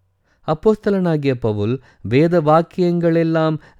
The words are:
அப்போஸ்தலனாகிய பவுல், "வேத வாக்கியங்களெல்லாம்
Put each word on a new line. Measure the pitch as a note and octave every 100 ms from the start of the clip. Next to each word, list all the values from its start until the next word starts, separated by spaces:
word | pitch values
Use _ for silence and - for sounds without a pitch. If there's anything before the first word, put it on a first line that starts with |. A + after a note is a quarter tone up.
| _ _ _ _ -
அப்போஸ்தலனாகிய | D#3 A3 G#3+ G#3+ G3 F3 D#3 C#3
பவுல், | B2 A2+ G#2 G#2 C3+ _ _
"வேத | F#2+ B2+ E3 F3
வாக்கியங்களெல்லாம் | D3+ D#3+ E3 - F3 E3+ E3+ E3 E3 D#3+ D#3+ D#3 -